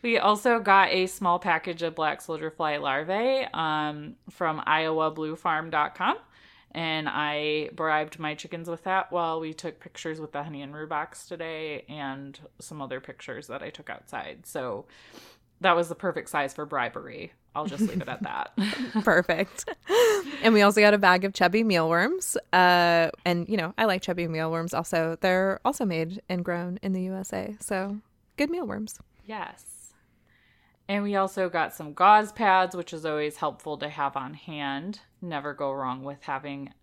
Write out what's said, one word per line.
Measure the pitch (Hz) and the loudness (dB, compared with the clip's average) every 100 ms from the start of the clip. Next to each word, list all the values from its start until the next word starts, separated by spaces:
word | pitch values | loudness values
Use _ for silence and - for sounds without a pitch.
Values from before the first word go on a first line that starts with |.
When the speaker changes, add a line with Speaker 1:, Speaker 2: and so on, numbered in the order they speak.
Speaker 1:
We | 240 220 | 2 4
also | 196 208 247 233 | 4 4 4 2
got | 202 196 190 | 6 6 6
a | 185 185 | 4 0
small | - 185 175 | 0 0 2
package | 185 160 180 165 | 2 0 -2 -4
of | 165 160 | -4 0
black | 156 147 | -2 -2
soldier | - 160 156 | -8 -8 -8
fly | 156 160 147 | -4 -2 -2
larvae, | 143 139 156 196 247 269 - | -2 -2 -2 -2 0 -2 -4
um, | - 160 156 151 151 151 - - | -4 -2 -2 -4 -6 -14 -16 -20
from | - 170 156 - | -4 -4 -2 0
iowa | 156 160 160 156 | 0 0 0 -2
blue | 156 156 160 | -2 -8 -4
farm | 180 156 160 | -2 -4 -2
dot | 160 147 - | -2 -2 -2
com, | 196 427 _ _ _ _ _ | -2 -2 _ _ _ _ _
and | 156 165 156 151 | -8 -4 -4 -4
I | - 151 147 151 151 151 | -2 -2 -2 -2 -2 -4
bribed | - 156 151 151 165 | -4 0 0 -2 -6
my | 156 151 | -8 -8
chickens | - 165 170 | -10 -10 -8
with | 165 | -8
that | 185 190 - | -2 -2 0
while | 175 165 160 | -2 -2 -4
we | 160 | -6
took | 156 165 151 | -8 -12 -12
pictures | - - 165 160 | -20 -10 -10 -8
with | 151 | -8
the | 143 | -8
Honey | 151 143 | -8 -12
and | 139 151 | -12 -12
Rue | 156 | -6
box | 156 160 - - | -6 -6 -12 -16
today | - 165 156 156 147 - | -10 -8 -8 -8 -10 -10
and | 151 139 135 139 - 156 _ | -10 -8 -8 -14 -18 -20 _
some | - 151 | -16 -12
other | 135 131 | -8 -10
pictures | - - - 120 - | -10 -16 -12 -12 -10
that | 131 | -10
I | 151 | -10
took | - 151 | -12 -12
outside. | - - 127 76 - - | -14 -10 -10 -10 -14 -10
So | 156 127 104 - - - - - _ _ _ | -8 -6 -6 -10 -20 -20 -20 -20 _ _ _
that | 185 170 | 4 4
was | 170 | 2
the | 170 | -4
perfect | 190 156 - | -4 -6 -4
size | 151 139 | -4 -4
for | - 147 | -6 -6
bribery. | 143 123 - - 131 175 _ _ - | -4 -4 -6 -14 -14 -16 _ _ -8
I'll | 156 | -6
just | 147 214 | -2 -2
leave | 185 | -2
it | - | -6
at | 123 | -8
that. | - 67 - - 202 240 | -6 -6 -6 -4 -4 -4
<laughs> | 254 214 | -4 0
Speaker 2:
Perfect. | 214 170 175 165 190 - - 370 - 427 466 415 311 285 | 4 4 4 0 -2 -6 -12 -12 2 6 6 4 -2 2
And | 226 | 4
we | 214 | 8
also | 202 208 | 8 8
got | 208 | 8
a | 208 | 8
bag | 196 180 | 6 6
of | 196 | 2
chubby | - 180 208 | 2 4 4
mealworms. | 226 175 160 170 214 381 - - - | 4 4 4 4 2 0 -4 -6 2
Uh, | 180 180 175 170 170 165 - 180 | 6 8 8 6 6 4 0 0
and, | 175 165 | 0 0
you | 208 | -2
know, | 165 - | -2 0
I | 220 | 2
like | 190 | 2
chubby | - 175 170 | -2 -2 -2
mealworms | 160 160 165 170 - | -2 -2 -2 -2 -4
also. | 165 170 165 165 | 0 0 0 0
They're | 190 185 190 190 - | 2 4 2 0 -2
also | 285 220 | -2 -2
made | 165 160 196 - | 0 -2 -6 -6
and | 180 175 | -4 -2
grown | 175 175 180 | -2 -4 -6
in | 196 | -2
the | 185 | -2
U | 185 190 | -2 -6
S | 190 | -6
A. | 190 208 208 | -6 -6 -10
So | - 190 196 208 _ _ _ - | -6 -4 -4 -8 _ _ _ -2
good | 294 | -2
mealworms. | 349 240 202 214 - - _ - | -2 -6 -6 -8 -12 -20 _ -14
Speaker 1:
Yes. | 247 - - - - - _ _ _ _ _ _ _ _ _ - | -10 -10 -14 -20 -20 -20 _ _ _ _ _ _ _ _ _ -4
And | 202 | -2
we | 202 196 | 0 0
also | 190 190 185 | 0 0 0
got | 170 151 | 0 -2
some | - 151 | -4 -12
gauze | 147 190 214 214 | 4 8 8 6
pads, | 214 214 185 185 180 | 0 4 6 4 -2
which | 170 | -8
is | 165 156 | -6 -4
always | 151 151 147 | -2 -2 -2
helpful | 156 135 156 147 | -6 -4 -10 -8
to | 151 | -8
have | 151 139 139 | -4 -2 -2
on | 131 151 | -8 -12
hand. | - 151 143 139 175 208 _ _ | -12 -8 -6 -6 -8 -12 _ _
Never | 180 151 143 139 | -8 -6 -6 -4
go | 143 | -4
wrong | 135 131 131 | -2 -4 -6
with | 135 143 | -8 -12
having | - 135 143 139 139 _ | -8 -6 -6 -12 -12 _